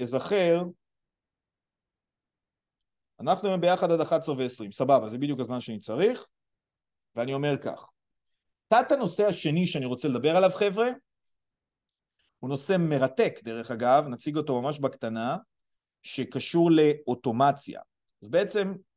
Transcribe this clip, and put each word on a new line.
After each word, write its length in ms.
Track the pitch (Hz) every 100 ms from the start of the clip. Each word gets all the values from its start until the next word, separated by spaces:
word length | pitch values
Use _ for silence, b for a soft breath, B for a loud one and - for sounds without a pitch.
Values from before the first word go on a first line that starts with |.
אזכר, 600 | 120 131 - 202 175 170 180 - _ _ _ _ _ _ _ _ _ _ _ _ _ _ _ _ _ _ _ _ _ _ _ -
אנחנו 280 | 127 185 202
היום 140 | 185
ביחד 300 | 170 180 175
עד 100 | 165
אחת 200 | 147 160
עשרה 140 | 156 131
ועשרים, 340 | 127 - 104
סבבה, 380 | - 131 135 110
זה 80 | 117
בדיוק 220 | 147 127
הזמן 200 | 120 123
שאני 200 | 120 107
צריך, 480 | - 117 208 254 - _ _ _ _ _ _ _ _ 117
ואני 180 | 123
אומר 240 | 139 147 139
כך, 280 | 113 - - _ _ _ _ _ _ _ -
תת 240 | 226 247
הנושא 360 | 285 202 - 208
השני 400 | 175 156 160 180
שאני 180 | 156 123
רוצה 220 | 123 151
לדבר 280 | 123 143 170
עליו, 140 | 190
חבר'ה, 400 | 185 202 190 240 254 _ _ _ _ _ _ _ _ _ _ _ _ _ -
הוא 100 | 131
נושא 280 | 139 - 185
מרתק, 600 | 165 147 131 - 196 -
דרך 280 | 113 113 117
אגב, 340 | 117 120 139 151
נציג 300 | 120 156 151
אותו 240 | 151 123
ממש 180 | 131 147
בקטנה, 580 | 139 - 117 113 117 175 - _ _ _ _ _
שקשור 680 | - - 120 139 - 170 170
לאוטומציה. 1120 | 156 151 147 - 123 127 113 139 143 - - - _ _ _
אז 80 | 104
בעצם 440 | 165 202 214 196 185 _